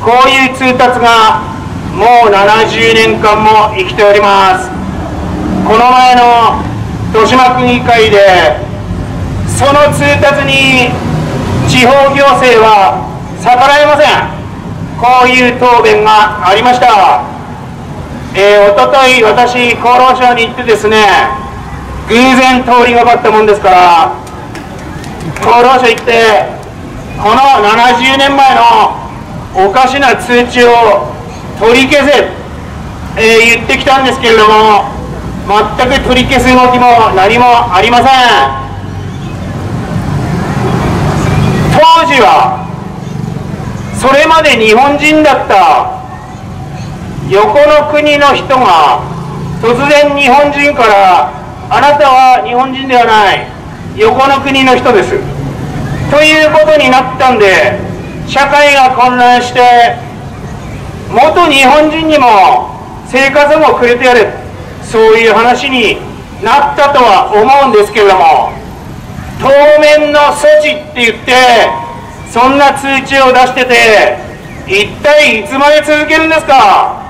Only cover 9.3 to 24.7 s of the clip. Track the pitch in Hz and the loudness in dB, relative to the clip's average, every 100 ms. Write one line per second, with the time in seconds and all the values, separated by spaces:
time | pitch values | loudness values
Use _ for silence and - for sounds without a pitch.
9.3 | - - - 262 285 294 285 285 285 294 | -6 -6 -2 0 2 2 0 0 0 0
10.3 | 294 277 269 269 262 247 240 - - - | 0 -2 0 0 0 -2 -4 -6 -4 -4
11.3 | - - - - 254 247 277 269 269 277 | -6 -4 -4 0 2 2 4 2 2 2
12.3 | 254 254 226 220 208 190 - - - - | 2 2 4 4 4 2 -2 -8 -12 -12
13.3 | - 226 247 269 285 294 294 294 190 - | -6 0 2 4 4 2 2 2 0 -4
14.3 | - - - - - - - 240 254 247 | -8 -12 -12 -12 -12 -10 -2 2 2 2
15.3 | 254 247 240 247 240 220 208 214 220 208 | 2 0 2 2 4 4 2 4 2 2
16.3 | - 180 202 240 247 254 214 170 - - | 0 0 0 2 2 4 4 2 0 -4
17.3 | - - - - - - - - - - | -12 -14 -14 -14 -14 -14 -14 -12 -12 -8
18.3 | 180 202 208 202 202 254 277 262 254 214 | 0 2 4 4 4 2 2 2 2 2
19.3 | 214 247 247 240 233 240 247 254 254 247 | 2 0 0 -2 0 2 4 4 2 2
20.3 | 240 226 - 240 214 208 220 208 180 - | 0 -2 -4 -2 0 2 2 2 2 0
21.3 | - - - - - - - - 226 254 | -4 -10 -14 -14 -14 -14 -12 -4 0 2
22.3 | 254 254 247 247 247 240 240 240 240 220 | 2 2 0 2 2 4 2 2 2 2
23.3 | 220 214 202 196 180 180 170 160 - - | 2 2 2 4 4 4 4 0 -4 -14
24.3 | - - - - | -16 -16 -16 -16